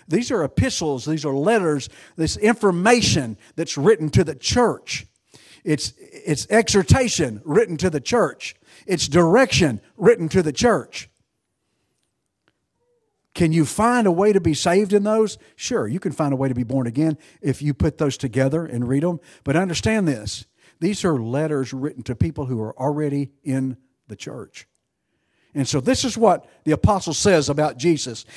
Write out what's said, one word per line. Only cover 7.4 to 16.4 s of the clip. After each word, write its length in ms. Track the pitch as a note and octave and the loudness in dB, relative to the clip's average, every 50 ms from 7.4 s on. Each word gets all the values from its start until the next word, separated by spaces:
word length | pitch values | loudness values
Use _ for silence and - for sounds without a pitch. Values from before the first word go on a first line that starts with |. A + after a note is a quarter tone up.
| - | -6
written 320 | D#3 D3 A3 A#3 F3 E3 C3 | 0 2 2 2 0 -2 -4
to 120 | F#3 F#3 | -2 -2
the 100 | D3+ C#3 | -2 -4
church. 540 | - - A#3+ A#3 F3+ C3 - - - - - _ _ _ - - _ | -4 0 0 2 2 0 -2 -8 -14 -16 -16 _ _ _ -20 -16 _
It's 220 | - F#3 D3+ - D3+ | -4 -4 -4 -2 2
direction 720 | C#3+ F3 E3+ E3 F#3+ C4 C4 - - - F3 C#3 A2 G2 - _ _ | 4 4 4 6 6 4 4 4 2 2 2 2 0 -4 -10 _ _
written 320 | - G3 A#3 A3+ F3+ E3 D3+ | 2 4 4 4 4 2 0
to 140 | - F#3 | 0 0
the 100 | E3 D#3 | 0 0
church. 560 | C3 - A#3+ A#3+ G3 C3+ G#2 - - - - - _ _ _ _ _ _ _ _ _ _ _ _ _ _ _ _ _ _ _ _ _ _ _ _ _ _ _ _ _ _ _ _ _ _ _ _ _ _ _ _ _ _ _ _ - | 0 2 2 2 2 2 -2 -6 -14 -18 -18 -18 _ _ _ _ _ _ _ _ _ _ _ _ _ _ _ _ _ _ _ _ _ _ _ _ _ _ _ _ _ _ _ _ _ _ _ _ _ _ _ _ _ _ _ _ -2
Can 180 | - F3 D#3 | 0 0 2
you 120 | D#3+ E3 D3 | 4 2 2
find 420 | - - G#3 A3 A#3+ B3 B3 G#3+ | 0 0 0 2 2 2 2 2
a 60 | F#3 | 2
way 200 | E3 F3+ G3+ G#3+ | 2 4 4 4
to 80 | G3 F#3+ | 2 2
be 140 | E3 E3 D3 | 2 0 0
saved 380 | - - - - G3 G#3+ F#3 | 0 0 2 2 2 2 2
in 100 | G#3 G3+ | 2 2
those? 360 | G3+ G#3+ G#3+ A3 A3 - - - _ _ _ | 2 2 2 2 0 0 -2 -10 _ _ _
Sure, 320 | - - - B3+ F3 A2+ G#2 | -12 -6 -4 -4 -2 -2 -4
you 100 | C#3 F#3+ | -4 -4
can 140 | - - | -6 -4
find 200 | C3 - D#3 C#3 | -4 -2 -2 -2
a 40 | C3+ | 0
way 120 | C3 | 0